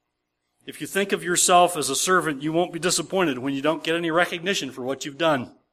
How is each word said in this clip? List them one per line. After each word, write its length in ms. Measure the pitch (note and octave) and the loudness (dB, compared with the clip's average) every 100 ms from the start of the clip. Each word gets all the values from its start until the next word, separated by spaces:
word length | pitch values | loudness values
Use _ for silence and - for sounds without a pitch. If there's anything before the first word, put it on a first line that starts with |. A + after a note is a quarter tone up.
| _ _ _ _ _ _ - | _ _ _ _ _ _ -20
If 140 | - | -14
you 60 | D3 | -6
think 260 | G3 G3+ | -2 -2
of 100 | G3 | -2
yourself 540 | E3 F3 - F3+ F3 E3 | -2 0 6 6 6 4
as 140 | C3 | -2
a 60 | C3+ | -2
servant, 460 | - F#3 D#3 C3+ | 2 2 2 -2
you 80 | D3+ | -2
won't 220 | D#3+ F3 | 0 0
be 60 | E3 | -2
disappointed 600 | F3 E3+ D3+ F#3+ E3+ B2+ | -2 -2 -2 0 0 0
when 140 | C3+ | -4
you 80 | C#3 | -2
don't 240 | D3 D#3+ | 0 -2
get 100 | D#3+ | -2
any 160 | E3+ E3 | -2 0
recognition 600 | D#3+ F3 F3+ F3 F#3+ C3+ | 2 0 -2 -4 -4 -4
for 120 | B2 | -6
what 220 | B2+ C3+ | -6 -6
you've 140 | D3+ C#3 | -8 -2
done, 360 | E3 C#3 G#2+ - _ | 0 0 -2 -14 _